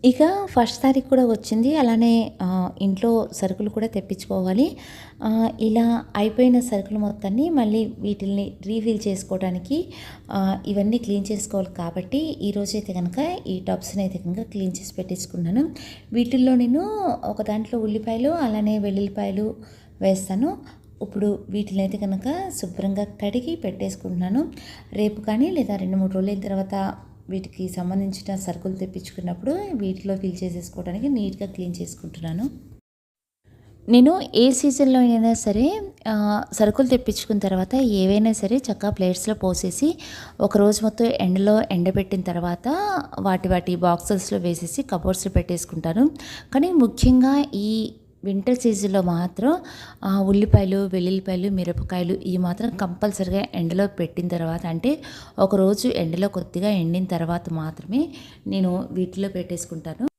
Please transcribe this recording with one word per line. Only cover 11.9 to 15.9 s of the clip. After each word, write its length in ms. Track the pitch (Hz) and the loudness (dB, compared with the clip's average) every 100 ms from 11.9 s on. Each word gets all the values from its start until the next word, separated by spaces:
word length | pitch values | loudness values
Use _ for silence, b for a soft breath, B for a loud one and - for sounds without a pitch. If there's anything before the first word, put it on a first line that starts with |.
| 170 180 269 | -6 -4 -2
ఈరోజైతే 760 | 320 - 202 202 202 214 202 | -2 -4 -4 -2 -4 -4 -6
కనుక 260 | 180 175 180 302 359 - | -4 -4 -2 -4 -4 -6
ఈ 140 | 185 | -6
టబ్స్‌ని 420 | - 185 - 190 | -4 -4 -4 -4
అయితే 160 | 190 185 | -4 -4
కనుక 240 | 175 185 | -6 -6
క్లీన్ 300 | 226 208 190 | -6 -4 -4
చేసి 220 | 175 - | -4 -10
పెట్టేసుకున్నాను. 680 | - 185 185 - 175 170 208 320 B B | -10 -8 -8 -8 -4 0 0 0 B B